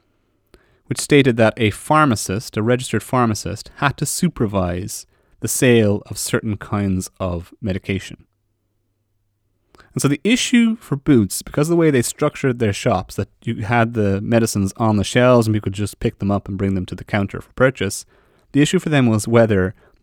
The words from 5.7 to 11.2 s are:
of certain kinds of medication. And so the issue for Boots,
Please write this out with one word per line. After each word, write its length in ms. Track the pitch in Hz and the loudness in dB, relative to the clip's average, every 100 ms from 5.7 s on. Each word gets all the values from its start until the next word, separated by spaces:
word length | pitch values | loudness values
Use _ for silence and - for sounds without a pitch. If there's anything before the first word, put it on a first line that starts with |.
| 117 104 101 - | 6 4 0 -4
of 120 | 107 | -10
certain 400 | - 123 113 101 | -4 -4 -4 -6
kinds 520 | - 104 101 92 - - | -6 -4 -2 -2 -4 -6
of 340 | 92 87 85 - | -6 -6 -10 -10
medication. 640 | 110 92 - 95 - - _ _ _ _ _ _ _ _ _ _ _ _ _ _ _ _ _ | -6 -6 -4 -6 -8 -16 _ _ _ _ _ _ _ _ _ _ _ _ _ _ _ _ _
And 80 | 131 | -4
so 60 | 139 | -2
the 140 | 143 | 0
issue 520 | 202 247 - 240 233 220 | 0 0 2 2 2 0
for 200 | - 139 | -6 -4
Boots, 460 | - 127 | 2 4